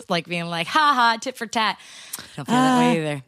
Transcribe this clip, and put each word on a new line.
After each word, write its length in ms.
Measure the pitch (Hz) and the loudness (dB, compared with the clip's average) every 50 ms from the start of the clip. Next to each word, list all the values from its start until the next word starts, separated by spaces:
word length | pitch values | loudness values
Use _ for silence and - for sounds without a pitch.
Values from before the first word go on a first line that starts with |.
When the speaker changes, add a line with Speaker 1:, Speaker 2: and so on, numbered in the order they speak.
| - - | -8 -4
Speaker 1:
like, 160 | 185 170 165 170 | -4 -4 -4 -4
being 160 | 175 170 170 | -6 -6 -6
like, 220 | 170 170 165 170 | -6 -6 -6 -6
"Ha 260 | - - 311 302 - 285 | -2 0 2 2 4 4
ha, 220 | 254 240 233 226 233 | 4 4 2 2 0
tit 160 | - 269 240 - | -4 -10 -8 -8
for 80 | 233 | -10
tat." 320 | 214 - 233 220 202 185 - - - - - - - - - | -6 -2 -2 0 0 -2 -4 -10 -20 -20 -20 -18 -16 -16 -16
I 40 | - - - | -16 -16 -14
don't 80 | - 139 | -12 -4
feel 80 | - 233 | 0 2
that 240 | 247 262 262 254 247 | 4 4 4 4 4
way 120 | 247 247 | 4 4
Speaker 2:
Uh, 100 | 247 165 156 151 147 | 2 2 0 -2 -4
Speaker 1:
either. 80 | 139 131 | -6 -8